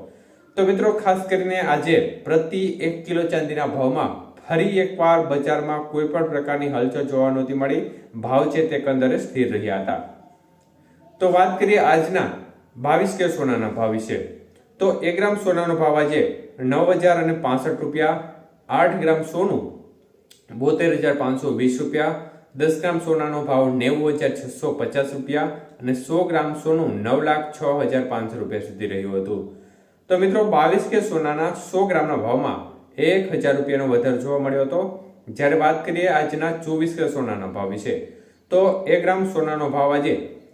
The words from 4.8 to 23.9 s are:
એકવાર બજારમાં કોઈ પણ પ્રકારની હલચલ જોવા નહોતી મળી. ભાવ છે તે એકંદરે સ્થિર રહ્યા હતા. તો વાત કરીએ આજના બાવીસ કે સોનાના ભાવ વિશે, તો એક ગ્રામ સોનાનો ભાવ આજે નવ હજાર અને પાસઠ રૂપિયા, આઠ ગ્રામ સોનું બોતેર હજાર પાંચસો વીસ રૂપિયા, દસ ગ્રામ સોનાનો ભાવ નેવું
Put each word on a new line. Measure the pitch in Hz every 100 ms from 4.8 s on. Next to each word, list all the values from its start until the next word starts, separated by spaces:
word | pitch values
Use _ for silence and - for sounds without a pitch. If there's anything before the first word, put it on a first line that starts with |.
એકવાર | 185 - 165 165 156
બજારમાં | 143 139 147 147 151 147
કોઈ | 151 151
પણ | 165 160
પ્રકારની | 147 143 143 143 127
હલચલ | 123 143 127
જોવા | 131 131 131
નહોતી | 131 135
મળી. | 139 160 - - - 113
ભાવ | 117 135 147
છે | 160 156
તે | 143
એકંદરે | 139 131 127 104 -
સ્થિર | 131 113 104
રહ્યા | 101 98
હતા. | 98 95 - - - _ _ _ _ _ _ _ - -
તો | 185 180
વાત | 190 190
કરીએ | 202 208
આજના | - 160 160 185 139 - - - _ 117 143
બાવીસ | 165 190 -
કે | 175 160
સોનાના | 131 117 107 113
ભાવ | 110 110
વિશે, | - 101 - - - _ _ _
તો | 190 - 170
એક | 175
ગ્રામ | 208 208 190
સોનાનો | 175 170 165
ભાવ | 156 151
આજે | 147 156 156 - - -
નવ | 127 147 175 180
હજાર | 180 170
અને | 160 160 135
પાસઠ | 131 156 - 156
રૂપિયા, | 151 156 - - - - _ -
આઠ | 135 175 180
ગ્રામ | 156 160 160
સોનું | 170 202 - - - - _ _ _ _ - _ 107
બોતેર | 139 156 165 -
હજાર | 151 139
પાંચસો | 127 131 110 110
વીસ | 127 127
રૂપિયા, | 143 151 151 160 - - _ 135
દસ | 156 156
ગ્રામ | 180 165
સોનાનો | 165 160 151 147 143
ભાવ | 131 131 127
નેવું | 123